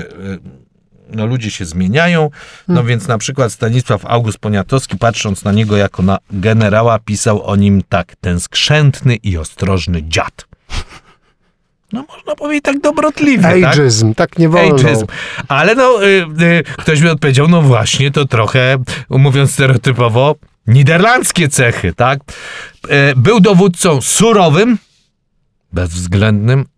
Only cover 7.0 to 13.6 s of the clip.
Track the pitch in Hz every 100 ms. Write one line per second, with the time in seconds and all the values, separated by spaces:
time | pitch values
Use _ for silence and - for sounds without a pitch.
7 | - 104 117 104 101 98 101 98 - 95
8 | - - 95 87 - - - 151 143 -
9 | 127 117 104 82 78 - 95 98 82 85
10 | 78 - - - - - - - - -
11 | _ _ _ _ _ _ _ _ - 226
12 | 294 - - 302 294 294 - 277 302 302
13 | - - 294 233 175 185